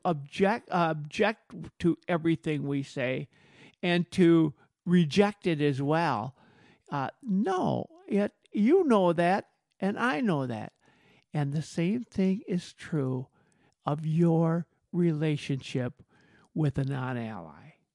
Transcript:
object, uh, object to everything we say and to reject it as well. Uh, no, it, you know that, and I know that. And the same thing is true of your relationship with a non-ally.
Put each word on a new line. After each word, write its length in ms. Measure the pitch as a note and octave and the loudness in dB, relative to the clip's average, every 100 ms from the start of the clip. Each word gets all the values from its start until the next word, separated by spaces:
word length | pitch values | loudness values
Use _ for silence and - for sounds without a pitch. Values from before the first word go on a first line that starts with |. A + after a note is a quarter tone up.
| F3+ | -2
object, 640 | D3+ C#3 - G3 A#3 - | -2 -6 0 0 0 -2
uh, 160 | F3+ E3 | 0 0
object 600 | D#3 D3 - G#3 A3 - F3+ D#3 - | -2 -6 0 0 0 -10 -16 -16 -2
to 180 | F3 D#3+ - | 0 0 -2
everything 560 | E3+ E3 D#3+ D#3+ D3 | -2 0 0 -2 -4
we 180 | C#3 C#3 | -4 -4
say 460 | C3+ C#3+ B2+ C3 C#3+ _ _ - - _ | -6 -4 -4 -4 -8 _ _ -20 -20 _
and 260 | F3+ F3 E3 | 0 0 0
to 420 | - E3+ E3 D#3 - _ _ F3+ | 4 6 6 4 -2 _ _ 2
reject 600 | F3+ D#3 F#3 G3+ - F#3 | 4 4 4 2 0 -2
it 160 | D3+ | 0
as 200 | D3 C3+ | 0 0
well. 540 | C#3+ D#3+ E3 A2+ B2+ - _ _ _ _ - | 0 0 0 -2 -4 -10 _ _ _ _ -8
Uh, 200 | C#3+ C3 - | -6 -6 -8
no, 680 | C4 F#3 D#4 F#4 G#3 B2 - E4 F#4 | -4 -2 0 0 0 -2 -4 -14 -4
it, 240 | G3+ G#3 - _ | -2 -2 -6 _
you 320 | A3 G#3+ F#4+ D#4+ | 0 4 4 4
know 260 | G#3+ F3 | 4 4
that, 380 | E3+ E3+ G3+ - _ _ _ | 2 2 0 -4 _ _ _
and 200 | F#3+ A3 | -4 -2
I 220 | A#3+ D4 | -2 -2
know 260 | A3+ D3 B2+ | 0 0 -2
that. 240 | A2 G#2+ - _ _ _ _ _ | -6 -10 -16 _ _ _ _ _
And 180 | D3+ C#3 | -4 -2
the 100 | D3+ | -4
same 420 | - - E3+ A#3+ | -6 -2 -2 -2
thing 380 | A3+ - F#3+ G3 - | -4 -2 0 0 -2
is 260 | F3+ - | -6 -6
true 540 | - - D#3 C3 B2+ B2 _ _ _ _ _ - | -14 -6 -4 -2 -4 -8 _ _ _ _ _ -6
of 200 | D3+ D#3 | -4 -2
your 600 | D#3 E3+ E3 E3 E3+ - _ _ | 2 4 4 2 0 -4 _ _
relationship 1080 | E3+ F3 D3+ D#3 D3 - C3+ - C3 B2 - _ _ _ _ _ - | 0 0 2 0 -2 -2 -6 -4 -4 -4 -8 _ _ _ _ _ -2
with 240 | D3+ D3 | -2 -2
a 60 | C3+ | -4
non-ally. 880 | C#3 B2+ B2 A2+ G2+ E2 D2+ C#3+ _ _ | -4 -4 -6 -6 -10 -14 -18 -20 _ _